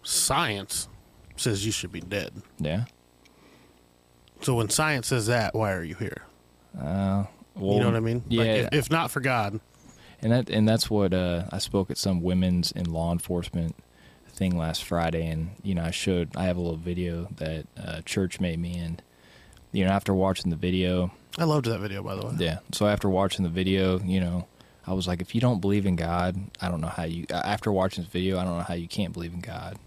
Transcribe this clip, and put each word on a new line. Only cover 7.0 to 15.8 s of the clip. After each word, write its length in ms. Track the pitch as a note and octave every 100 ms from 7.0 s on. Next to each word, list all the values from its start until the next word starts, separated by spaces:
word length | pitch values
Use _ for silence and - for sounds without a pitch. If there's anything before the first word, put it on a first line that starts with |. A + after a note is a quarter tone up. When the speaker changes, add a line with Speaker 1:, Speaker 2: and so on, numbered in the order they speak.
| G2 G2 G2 - -
Speaker 2:
well, 200 | - F#2+ G#2
Speaker 1:
You 40 |
know 60 | A#2+
what 100 | A2+
I 40 |
mean? 240 | A2+ A#2+ B2
Speaker 2:
yeah. 140 | A2+
Speaker 1:
Like, 60 | A2+
if, 180 | G#2+ A#2
if 160 | D3+ B2
not 200 | D#3+ C3
for 100 | C#3+
God. 400 | C3 B2 G2+ G#2+ _ _ - - - -
Speaker 2:
And 100 | A2
that, 160 | A#2+ A#2+
and 180 | G#2+ G#2+
that's 200 | A2+ -
what, 240 | G#2+ F#2+
uh, 320 | F#2 F2+ F2 F#2
I 60 | G2
spoke 320 | - G2 F#2
at 80 | -
some 240 | G2+ F2+
women's 500 | F2 F2+ F#2 F2+ E2+
in 180 | - F2
law 220 | D#2+ E2+
enforcement 640 | E2+ - F2+ F2 F2 E2 - _ _ - - -
thing 280 | - F#2+ F2
last 260 | D#2+ D#2+
Friday, 440 | - E2+ E2 E2 E2
and, 240 | D#2+ E2 -
you 120 | G2+
know, 100 | F2